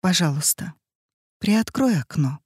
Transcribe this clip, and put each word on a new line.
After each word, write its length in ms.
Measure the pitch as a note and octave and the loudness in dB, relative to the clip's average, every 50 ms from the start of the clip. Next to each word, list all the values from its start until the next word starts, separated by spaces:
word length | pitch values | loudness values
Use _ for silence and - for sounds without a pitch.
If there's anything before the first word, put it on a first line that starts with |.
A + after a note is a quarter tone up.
Пожалуйста, 720 | - F#3 F3+ - F3+ D3+ C#3 D3 D3+ - - - - F3 - _ _ _ _ _ _ _ _ _ _ _ _ _ | 2 2 2 2 2 0 0 0 -2 -2 -2 -4 -6 -12 -12 _ _ _ _ _ _ _ _ _ _ _ _ _
приоткрой 600 | - G3 G#3 A3 A3+ - - - C4+ B3+ A3 D#3 | -2 0 2 2 0 -2 -2 0 2 2 2 0
окно. 420 | A#2+ _ - - D3 C3 C#3+ D3 _ | -2 _ -2 0 0 0 -2 -6 _